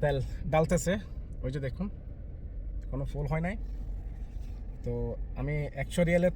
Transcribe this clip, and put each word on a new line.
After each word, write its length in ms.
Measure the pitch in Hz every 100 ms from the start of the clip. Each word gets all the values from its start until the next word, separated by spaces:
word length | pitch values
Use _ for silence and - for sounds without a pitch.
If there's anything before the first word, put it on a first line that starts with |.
তেল 200 | 147 139 117 - -
ঢালতেছে, 460 | 156 160 175 - 208 - - - -
ওই 80 | 127
যে 80 | 143
দেখুন 300 | 135 120 202 - - - - - - - - - -
এখনো 180 | 131 135
ফুল 220 | 139 143
হয় 140 | 160
নাই। 140 | 170 220 - - - - - - - - - - - -
তো 320 | 120 120 120 113 - -
আমি 300 | 135 151 143 139
একশো 280 | 139 -
রিয়ালের 280 | 170 175 180